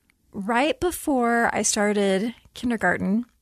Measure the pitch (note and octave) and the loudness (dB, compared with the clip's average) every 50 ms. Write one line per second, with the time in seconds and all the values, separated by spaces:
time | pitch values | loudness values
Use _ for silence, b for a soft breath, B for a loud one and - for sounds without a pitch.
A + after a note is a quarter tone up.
0 | _ _ _ _ _ _ - G#3 F#3+ G#3 A#3 A#3+ C#4+ D#4+ - - F4 F4+ D#4+ - | _ _ _ _ _ _ -12 -8 -4 -2 0 0 2 0 0 0 -2 -2 -2 -2
1 | - D#4 C#4 B3 A#3+ A#3 A#3 A#3 A#3 - - - G#3+ - - A3 G3+ G#3 G#3 G#3 | -2 0 0 2 2 2 2 2 2 2 0 0 -2 0 0 2 0 2 2 2
2 | G3+ G3 F#3+ F#3+ G#3+ A#3+ - - _ - _ - - B3 A#3 G#3 - F3+ F3 G3 | 2 2 2 0 -2 -4 -6 -10 _ -20 _ -6 -4 -4 -2 0 0 0 0 0
3 | F#3 F#3 G3 A3+ A#3+ - _ _ | 0 0 0 -2 -2 -6 _ _